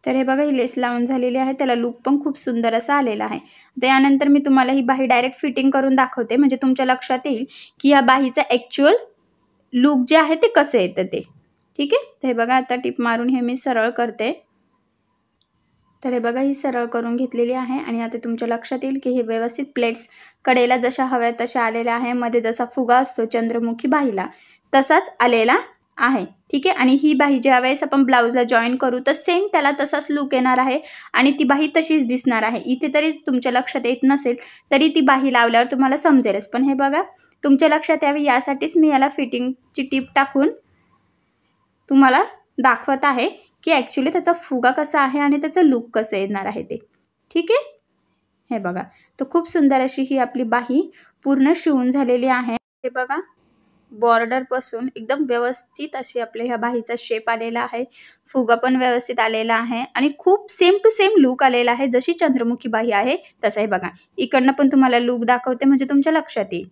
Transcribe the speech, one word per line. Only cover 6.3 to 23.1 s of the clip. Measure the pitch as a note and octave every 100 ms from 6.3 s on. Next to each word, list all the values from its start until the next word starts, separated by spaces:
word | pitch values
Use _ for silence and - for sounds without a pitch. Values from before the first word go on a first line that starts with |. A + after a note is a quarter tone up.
| A#3+
म्हणजे | C#4+ C4
तुमच्या | C4+ C4 B3+
लक्षात | B3+ - B3+ D4
येईल | A3+ C4 - - _
की | C4+
या | C#4+
बाहीचं | B3 C4 C4+ C4+ -
ॲक्च्युअल | B3 A#3+ - C#4 A4+ - _ _ _ _ _ _
लुक | B3 C4+ C#4+ B3
जे | D#4
आहे | D4+ D#4+
ते | A4+ A#4
कसं | B3+ A#3+
येतं | F3+ - F#3
ते. | - - _ _ _ _ -
ठीक | C#4+
आहे, | A#4+ - _
तर | C4
हे |
बघा, | A#3 A#3 C4
आता | B3 B3
टीप | B3 -
मारून | A#3 A3+ A#3+
हे | C4
मी | A#3+ B3+
सरळ | - A#3 A3+
करते. | A#3+ A#3+ G#3+ A3 E4 _ _ _ _ _ _ _ _ _ _ _ _ _ _ _ _
तर | C4
हे | B3
बघा, | A#3 B3
ही | C#4
सरळ | C#4 C#4 B3 A#3
करून | A#3 A#3 A#3+
घेतलेली | B3+ A#3 A#3+
आहे | B3+ B3 C4+
आणि | - A#3
आता | A3+ A#3
तुमच्या | A#3 A#3 A#3+
लक्षात | A#3 - B3+
येईल | C4+ C4+
की | C4
हे | B3+
व्यवस्थित | A3+ A3+ A#3 - C#4 -
प्लेट्स | A#3 A#3 - - - _ -
कडेला | B3+ A#3+ B3+
जशा | B3+ C4 C4
हव्या | B3 A#3 A#3
तशा | B3 C4
आलेल्या | A#3 A3+ A#3 A#3
आहे, | B3
मध्ये | B3 A#3+ A#3+
जसा | A3+ A3+ A#3+
फुगा | - B3+ B3
असतो | C4